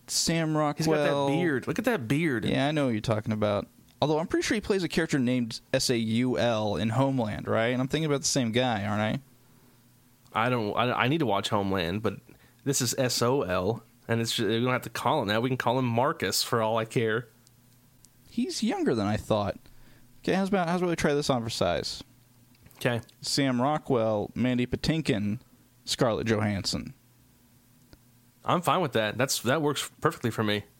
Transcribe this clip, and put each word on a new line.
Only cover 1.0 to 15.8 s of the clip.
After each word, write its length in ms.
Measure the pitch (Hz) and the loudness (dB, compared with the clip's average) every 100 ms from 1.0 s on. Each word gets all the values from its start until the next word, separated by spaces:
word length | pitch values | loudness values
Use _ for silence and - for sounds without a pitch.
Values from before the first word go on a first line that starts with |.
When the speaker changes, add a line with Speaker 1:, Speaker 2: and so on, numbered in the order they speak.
| 143 143 139 | 2 2 0
Speaker 2:
that 60 | |
beard. 340 | 151 175 131 - | 2 0 0 -2
Look 100 | - | -2
at 60 | 233 | 0
that 220 | 214 110 | -2 0
beard. 380 | 139 170 117 104 | 0 2 0 0
Speaker 1:
Yeah, 220 | - 139 | 0 0
I 40 | |
know 140 | 151 135 | 0 0
what 60 | |
you're 100 | 110 | 0
talking 320 | 110 107 110 | 0 -2 0
about. 340 | 107 104 104 - - - - | 0 0 0 -4 -12 -20 -2
Although 160 | 147 156 | 0 0
I'm 80 | 170 | 0
pretty 160 | 339 | -2
sure 120 | - 220 | 0 -2
he 60 | |
plays 220 | - 196 | 0 0
a 40 | 165 | 0
character 300 | - 160 147 | -2 0 2
named 400 | 123 127 117 - - | 2 0 -2 -6 -4
S 160 | 131 - | -2 0
A 80 | 120 | 0
U 400 | 113 113 127 110 | 2 2 2 2
L 380 | 117 110 107 90 | 2 0 0 0
in 120 | 110 | 0
Homeland, 580 | 113 139 135 107 - 107 | 2 2 0 -2 -4 -2
right? 200 | 107 117 | 0 2
And 140 | 123 | 0
I'm 60 | 127 | 0
thinking 180 | 156 160 | 0 0
about 160 | 143 | 0
the 60 | - | 0
same 240 | 147 117 | 0 2
guy, 340 | 113 127 107 104 | 2 2 0 -2
aren't 160 | 104 | 0
I? 180 | 107 135 - - _ - - - _ _ _ _ - 104 117 | 0 -2 -8 -20 _ -20 -20 -20 _ _ _ _ -6 -2 0
Speaker 2:
I 40 | |
don't. 240 | 123 104 - | 0 0 0
I, 160 | 123 117 | 0 2
I 40 | 120 | 2
need 100 | 165 | 2
to 60 | 123 | 2
watch 240 | 98 98 | 0 0
Homeland, 520 | 107 98 95 82 101 | 0 0 0 0 -2
but 140 | 110 98 - - - _ | -2 -4 -10 -20 -20 _
this 180 | 135 139 | -4 -2
is 140 | 120 - | -2 0
S 240 | 127 - | -2 0
O 200 | 120 131 | 2 2
L, 420 | 92 92 92 117 - - - | 0 0 0 -2 -8 -14 -2
and 140 | 117 | -2
it's 120 | 113 - | 0 0
just, 120 | 104 | 0
we 120 | 113 | 2
don't 100 | 127 | 0
have 100 | 123 | -2
to 60 | 123 | -4
call 320 | - 120 151 | -4 0 2
him 60 | 104 | 2
that. 140 | 107 | 0
We 80 | 127 | 0
can 80 | 127 | 0
call 200 | - | 0
him 80 | 127 | 2